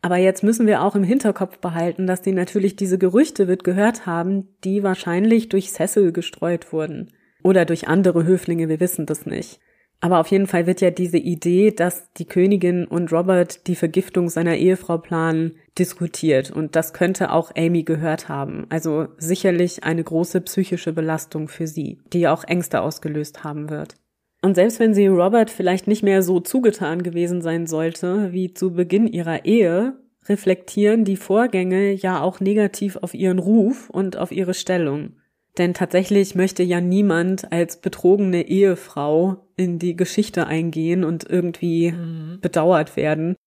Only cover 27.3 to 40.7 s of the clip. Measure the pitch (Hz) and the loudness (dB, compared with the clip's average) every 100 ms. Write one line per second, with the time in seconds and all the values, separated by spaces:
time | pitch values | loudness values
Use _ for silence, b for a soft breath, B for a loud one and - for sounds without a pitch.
27.3 | 180 165 165 165 156 165 165 180 196 202 | -2 -2 -4 -2 -2 -2 -4 -4 -2 -2
28.3 | 180 185 - 185 170 175 196 226 175 165 | -4 -6 -4 -4 -2 0 2 2 0 -4
29.3 | 160 - 226 185 175 240 269 _ _ - | -4 2 4 4 2 -2 -6 _ _ -4
30.3 | 202 185 185 - - 208 226 202 190 - | -2 0 -2 -2 0 2 4 2 -2 0
31.3 | 196 240 190 185 185 202 196 190 180 170 | 2 2 0 0 0 0 0 -2 -2 -2
32.3 | 180 190 208 202 - 202 - 175 - 190 | -2 0 2 0 -2 -6 -6 -10 -2 0
33.3 | 185 180 220 214 254 - - 190 180 180 | 0 4 4 4 0 -6 -4 -4 -4 -6
34.3 | 180 180 185 - 180 156 143 - _ _ | -4 -4 -4 -2 0 0 -4 -8 _ _
35.3 | _ _ - 175 175 175 180 190 202 196 | _ _ -2 -2 0 0 0 2 2 2
36.3 | 185 190 185 180 175 175 185 202 165 175 | 0 0 0 0 0 2 2 4 2 0
37.3 | 190 - 170 170 - 190 - 180 202 190 | -2 -4 -2 -2 -4 -8 0 4 4 4
38.3 | 175 - 190 196 175 - - 147 156 185 | 0 0 2 4 2 -6 -6 0 2 2
39.3 | 190 _ - 185 170 175 170 180 - 208 | -2 _ -4 -2 -2 -4 -2 -2 -2 -2
40.3 | - 165 160 165 | -2 -2 -2 -2